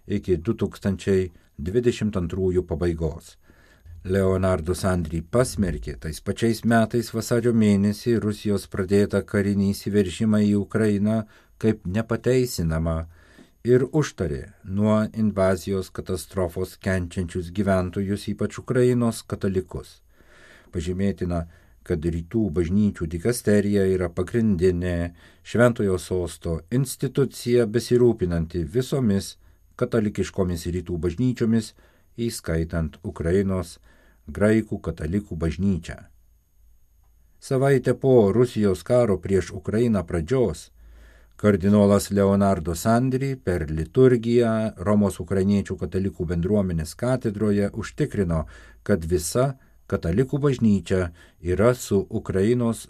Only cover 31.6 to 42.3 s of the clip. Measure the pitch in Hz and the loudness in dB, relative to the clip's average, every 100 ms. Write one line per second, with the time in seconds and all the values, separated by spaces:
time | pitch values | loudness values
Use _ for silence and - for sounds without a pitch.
31.6 | 110 - _ _ _ - 117 113 - 82 | -2 -12 _ _ _ -8 -6 -6 -4 -2
32.6 | 82 85 78 - 104 - 80 92 98 95 | -2 -2 -4 -6 -12 -6 0 2 2 -2
33.6 | 85 - _ _ _ _ - 87 104 110 | -6 -12 _ _ _ _ -14 0 2 2
34.6 | 107 104 - 87 78 98 101 82 82 80 | 0 -6 -8 -6 -4 -4 -4 -4 -4 0
35.6 | 98 90 82 - - _ _ _ _ _ | 0 -2 -4 -14 -16 _ _ _ _ _
36.6 | _ _ _ _ _ _ _ _ - 131 | _ _ _ _ _ _ _ _ -4 0
37.6 | 139 135 131 127 135 127 101 107 123 - | 2 2 2 0 4 6 6 4 2 2
38.6 | 104 92 - 123 120 92 90 95 87 - | 0 0 2 2 4 0 0 0 0 -8
39.6 | - 107 120 104 82 87 78 131 110 78 | -4 0 2 0 0 -4 0 0 0 -2
40.6 | - _ - - - - - - 104 101 | -12 _ -20 -20 -20 -20 -20 -2 2 4
41.6 | 95 104 101 101 - 101 98 | 4 6 6 4 2 2 4